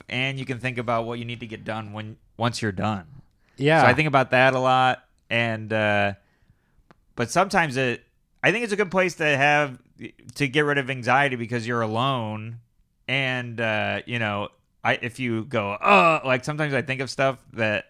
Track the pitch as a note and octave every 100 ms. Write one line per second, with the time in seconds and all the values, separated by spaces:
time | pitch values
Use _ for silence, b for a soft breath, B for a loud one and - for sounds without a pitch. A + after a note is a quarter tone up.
0 | - B2 C3+ C3+ C3 A#2+ B2+ A#2+ A#2 A#2
1 | A#2 A#2+ A#2 A#2 A#2 G#2+ A2 A2 G#2+ G#2+
2 | G#2+ A2+ _ - A#2 - A2 F#2+ G#2 G2+
3 | D#2+ - - _ _ - C#3+ D#3 B2 C3
4 | D#3 C3+ C3 B2+ C3 B2+ B2+ B2+ B2+ -
5 | _ _ - A#2 A#2 A2 G#2+ A2 G#2+ G#2
6 | G2+ F#2+ _ _ _ _ _ _ _ -
7 | _ - A#2 E3+ G3 F#3+ D#3+ B2+ B2+ G2+
8 | _ _ _ - D3 G#3+ A#3 G3 F#3+ F#3
9 | F#3 - D3+ C3+ D3 D3 C#3+ B2 _ _
10 | - _ A2+ - C#3 D3 D3 C#3+ B2+ C3
11 | A#2 C3 C#3+ B2 A2+ A#2+ A2+ A#2+ A2 A2
12 | C3+ B2+ A2 G#2+ A2 A#2 _ _ _ _
13 | - C3+ C3 B2+ A#2+ A2+ A2+ G#2+ G2+ G2+
14 | - A#2+ G#2+ G2+ G2+ _ _ _ A#2 C3
15 | A#2 - B2 A2+ A2 A#2+ G2+ G#2 F#3+ G3+
16 | E3+ D#3 C3 B2+ - D3+ D3+ C3 B2+ C3
17 | B2+ - C3+ B2 - G#2+ A2 G#2 -